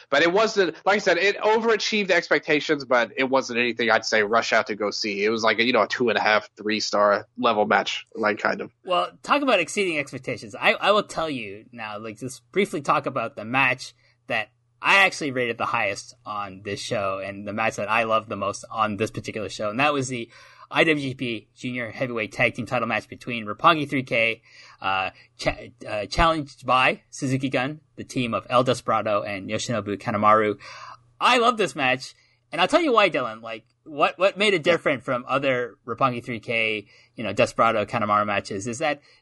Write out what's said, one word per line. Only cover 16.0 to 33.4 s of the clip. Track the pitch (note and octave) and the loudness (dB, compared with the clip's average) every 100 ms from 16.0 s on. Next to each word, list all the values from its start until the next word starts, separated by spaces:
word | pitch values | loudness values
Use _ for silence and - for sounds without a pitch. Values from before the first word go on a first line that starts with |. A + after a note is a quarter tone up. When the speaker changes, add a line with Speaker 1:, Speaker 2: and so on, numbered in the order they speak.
| - - | -10 -18
Speaker 2:
on | - G#2 G2+ F#2 | -12 -10 -10 -10
this | G#2 G2+ | -8 -8
show | - A#2 G2 F#2+ | -4 -4 -2 -4
and | G2 G2+ G#2 | -8 -10 -8
the | |
match | G#2+ A2+ - | -2 -2 -2
that | G2+ | -2
I | A2+ | 0
loved | A2+ A2 G#2+ | 2 0 0
the | G2+ | -6
most | G2 G2 - | -4 -6 -8
on | A2+ G#2+ G2+ | -2 -2 0
this | A2 | -4
particular | - - A2 F#2+ | -4 -8 -8 -8
show. | - G#2+ | -6 -6
And | A2+ | 0
that | D3 | 0
was | C#3+ B2+ | 0 -4
the | B2 A2+ - - - - | -6 -10 -16 -20 -20 -4
I | C#3+ | 2
W | D#3+ D3+ | 4 4
G | C3+ | -2
P | C3 B2+ G#2+ - | -6 -6 -6 -12
Junior | - B2+ B2 A2+ | -10 -8 -6 -8
Heavyweight | G2+ C3 A#2 G#2+ | -6 -4 -4 -6
Tag | - A#2+ | 0 0
Team | - A2 | 0 -4
title | B2+ A2+ | -4 -2
match | G#2+ - | -4 -6
between | - - A#2 G#2 | -16 -10 -8 -8
Roppongi | G#2 D#3+ D#3+ C#3+ | 2 4 4 0
three | C#3+ | -4
K, | C3 A#2+ A2+ A2 _ - - - | -2 2 2 0 _ -20 -20 -8
uh, | F#2 F#2+ F#2 - _ - | -4 -2 -4 -8 _ -6
cha-, | D#3 - A2+ - B2 | -4 -4 -12 -16 -8
uh, | G#2+ G2+ | -6 -4
challenged | - E3 D#3+ C3+ - B2+ | 2 2 2 -6 -10 0
by | B2+ C3+ F3 _ | 2 2 0 _
Suzuki | - C3+ C3 C3+ | -8 -4 -2 -2
Gun, | B2+ C3 D3+ _ | -2 -4 -6 _
the | - | -16
team | G#2 C3+ B2 | -8 -4 -2
of | G2+ - | -4 2
El | B2+ | 2
Desperado | B2+ A#2+ - A2 G#2+ G#2 | 2 0 0 0 2 0
and | G#2 G2 G2+ | -2 -8 -6
Yoshinobu | G#2+ - A2+ G2+ G2 | -6 -4 -4 -4 -6
Kanemaru. | - G#2 G#2+ A2 G#2+ G2+ - - - - _ - | -2 2 6 6 4 -2 -8 -18 -18 -20 _ -2
I | G#3 B3 | 2 4
love | A3+ A3 | 4 2
this | F3+ D#3 | -2 0
match, | B2+ C3 - - _ _ - | 0 0 -4 -20 _ _ -10
and | D#3 | 0
I'll | F#3 | 2
tell | E4 | 4
you | D#4+ | 4
why, | A3+ G3 | 4 4
Dylan. | D3+ A#2+ A2 | 2 -4 -6